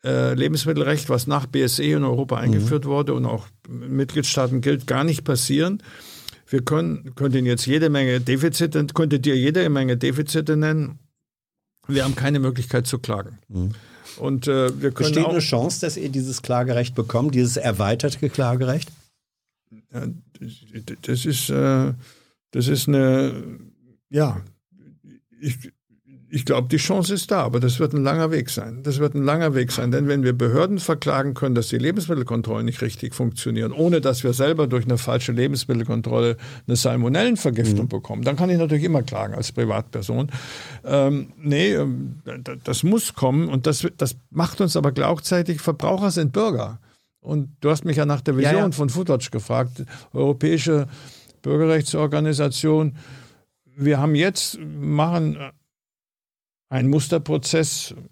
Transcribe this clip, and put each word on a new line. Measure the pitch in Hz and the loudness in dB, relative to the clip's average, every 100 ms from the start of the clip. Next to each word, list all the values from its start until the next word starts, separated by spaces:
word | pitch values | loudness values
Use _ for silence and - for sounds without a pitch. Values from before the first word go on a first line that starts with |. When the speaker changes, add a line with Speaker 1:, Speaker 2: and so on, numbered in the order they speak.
| 127 | 0
Speaker 1:
äh, | 131 127 | 0 0
Lebensmittelrecht, | 127 143 156 151 151 143 147 - | 0 0 0 -2 0 0 -2 0
was | 127 127 | -2 0
nach | 143 127 | -2 -2
B | 139 | 0
S | 131 123 | 0 0
E | 147 | 0
in | 151 | 2
Europa | 135 123 135 117 | 2 0 -2 0
Speaker 2:
Mhm. | |
Speaker 1:
eingeführt | 117 104 110 151 139 | 2 2 2 -2 0
wurde | 139 143 | -2 0
und | 127 120 | 0 -2
auch | 113 - _ - | -4 -8 _ -16
in | 120 123 135 | -12 -4 -2
Mitgliedstaaten | 135 156 139 - 127 127 | 0 -2 -2 0 0 0
gilt, | 131 139 - | 0 0 0
gar | 131 156 | 0 0
nicht | 147 | 0
passieren. | - 127 - 139 170 208 - - - - - - _ | 0 -2 0 2 2 -2 -8 -20 -20 -18 -18 -20 _
Wir | 135 | -2
können, | 123 151 170 156 - - | 0 0 0 -4 -8 -2
könnten | 139 131 123 | 0 2 2
jetzt | 120 - | 0 0
jede | 143 160 | 2 2
Menge | 143 131 127 | 2 2 2
Defizite, | 123 131 160 160 165 151 147 | 0 2 2 0 0 0 0
könntet | - 156 135 131 | 0 2 2 2
ihr | 131 | 2
jede | 135 170 175 | 4 2 2
Menge | 143 131 123 | 2 2 2
Defizite | 131 131 147 160 156 151 | 0 0 -2 -2 0 2
nennen. | 156 156 139 - _ _ _ _ _ _ _ _ - | 2 0 -2 -8 _ _ _ _ _ _ _ _ -2
Wir | 139 | 0
haben | 131 127 | 0 0
keine | 135 147 | 0 2
Möglichkeit | 131 123 123 123 120 | 0 -2 -2 -2 -2
zu | 127 | -4
klagen. | 123 107 101 - _ | -4 -6 -6 -14 _
Speaker 2:
Mhm. | 95 92 110 - - - - | -4 -2 -4 -14 -20 -20 -6
Speaker 1:
Und, | 139 135 135 | -2 -2 0
äh, | 135 127 135 | 2 2 2
wir | 139 | -2
können | 127 156 | 0 2
Speaker 2:
Besteht | 151 160 | 2 2
Speaker 1:
auch | |
Speaker 2:
eine | 175 | 2
Chance, | 156 120 143 170 | 2 0 0 -2
dass | 170 156 | -4 -4
ihr | 143 | -4
dieses | 135 131 127 | -4 -4 -6
Klagerecht | - 123 123 120 123 131 | -2 0 2 0 0 -2
bekommt, | 113 117 147 | -2 0 2
dieses | 131 123 113 | 4 2 2
erweiterte | 123 98 101 113 143 - 143 | -2 0 0 2 -2 -2 -2
Klagerecht? | - 123 123 127 151 - - _ _ _ _ _ _ _ 110 _ | 0 0 0 0 -2 -4 -16 _ _ _ _ _ _ _ -20 _
Speaker 1:
Ja, | 123 - - - - 120 - - - - - | -10 -8 -10 -18 -16 -16 -16 -18 -16 -14 -12
das | - 127 127 | -6 -4 -2
ist, | 131 - | -4 -2
äh, | 139 135 135 135 123 - - _ _ _ | 0 2 2 0 -4 -12 -20 _ _ _
das | 131 127 | -2 0
ist | 143 147 | 0 2
eine, | 139 131 131 135 123 - - - _ _ _ _ | 4 4 4 0 -4 -12 -14 -20 _ _ _ _
ja, | 143 147 98 98 _ _ _ - - - - _ 117 | 0 2 0 -8 _ _ _ -20 -20 -20 -20 _ _
ich, | 147 123 120 _ _ 143 _ 135 - 147 | -6 -6 -10 _ _ _ _ -20 -6 -6
ich | 123 | 0
glaub, | 127 127 | 0 2
die | 151 | 0
Chance | - 190 180 | 2 0 0
ist | 202 - | -2 0
da, | 196 | 0
aber | 120 123 | 2 2
das | 127 123 | 2 2
wird | 156 | 0
ein | 143 | 2
langer | 135 160 160 | 0 2 0
Weg | 160 127 | 0 -2
sein. | - 107 117 | -6 -8 -8
Das | 143 139 | -4 0
wird | 147 | 0
ein | 143 | 0
langer | 139 156 160 | 0 2 2
Weg | 131 123 | 2 0
sein, | - 123 | 0 0
denn | 131 143 | 2 2
wenn | 143 | 2
wir | 127 | 2
Behörden | 123 120 120 185 196 | 2 2 4 2 0
verklagen | - 156 147 135 139 131 | -2 -2 0 0 0 -2
können, | 139 | 0
dass | 120 113 | 0 0
die | 120 | 0
Lebensmittelkontrollen | 135 196 160 156 123 117 110 110 117 | 0 -2 -2 -2 -2 -2 -2 -2 -2
nicht | 120 | -2
richtig | 117 - 123 | -6 -4 -10
funktionieren, | - 120 - 123 113 113 | -4 -4 -2 -4 -2 -2
ohne | - 165 170 | 0 2 4
dass | 139 123 | 2 0
wir | 131 | 0
selber | 120 139 160 143 | 2 2 2 2
durch | 123 120 | 0 0
eine | 120 | 0
falsche | 127 120 - | 0 -2 0
Lebensmittelkontrolle | 120 135 135 - 120 113 113 117 120 117 113 - - - | 0 0 0 -2 -2 0 -2 0 2 2 0 -8 -14 -2
eine | 120 | 0
Salmonellenvergiftung | 123 120 120 151 240 233 143 117 113 101 120 | 2 2 2 2 2 2 0 0 2 2 0
Speaker 2:
Mhm. | |
Speaker 1:
bekommen, | 98 - 107 | -4 -6 -4
dann | 120 139 | -2 0
kann | 180 | 2
ich | 175 | 2
natürlich | 165 151 | 2 2
immer | 170 151 | 2 2
klagen | 123 101 104 104 | 0 -4 -4 -4
als | - | -6
Privatperson. | - 113 104 113 - 95 120 143 127 - - - 123 | -2 0 0 -4 -8 -4 -2 -2 -6 -12 -16 -16 -14
Ähm, | 131 139 139 143 - - | 0 2 2 0 -4 -6
nee, | 147 143 190 175 | 0 2 2 2
ähm, | 143 127 135 120 - | 0 -4 -6 -10 -12
d-, | 131 | -12
d-, | 127 117 | -12 -10
das | - 127 | -6 0
muss | 165 220 - | 2 2 0
kommen | - 131 139 165 | 0 2 2 2
und | 135 139 | 0 0
das, | 143 170 - | 0 -2 -2
das | 131 - _ | -4 -4 _
macht | 151 170 - | -4 -4 0
uns | 185 160 | 0 2
aber | 147 | 0
gleichzeitig, | 127 139 165 - 180 170 156 | 0 0 0 0 0 0 -2
Verbraucher | - 156 156 190 202 | -2 -2 0 0 0
sind | 175 147 | 2 0
Bürger. | 190 220 135 101 113 _ _ _ _ | 2 0 0 -4 -10 _ _ _ _
Und | - 151 135 - | -4 -4 -4 -2
du | 147 | 0
hast | 156 165 | 0 0
mich | 147 | 0
ja | 147 | 2
nach | 143 | 0
der | - | 0
Speaker 2:
Ja, | 131 | 2
Speaker 1:
Vision | 143 190 | 4 4
Speaker 2:
ja. | 202 | 2
Speaker 1:
von | 139 143 | 2 0
Foodwatch | 135 175 131 - | 0 0 0 0
gefragt, | 117 - 123 127 123 127 - - | -8 -2 0 0 -6 -14 -14 -10
europäische | 127 139 143 151 160 147 151 135 - - - - - | 0 0 2 2 2 2 2 0 -8 -20 -20 -20 -10
Bürgerrechtsorganisation. | 139 147 160 160 151 151 151 151 156 143 147 123 156 156 156 - - - - _ _ _ _ 135 | -2 2 4 2 2 0 0 2 0 2 0 0 2 4 2 -2 -18 -20 -20 _ _ _ _ -2
Wir | 139 139 | 2 4
haben | 151 147 | 4 4
jetzt, | 180 - - - | 2 0 -6 -8
machen | 151 151 143 147 160 175 156 147 139 - _ _ _ _ _ _ _ _ _ _ _ | -12 -6 0 2 2 2 0 -2 -10 -16 _ _ _ _ _ _ _ _ _ _ _
einen | 131 127 | 0 2
Musterprozess | 151 147 165 151 151 - 160 156 - - - - | 2 2 -2 0 -2 0 0 0 -4 -10 -14 -20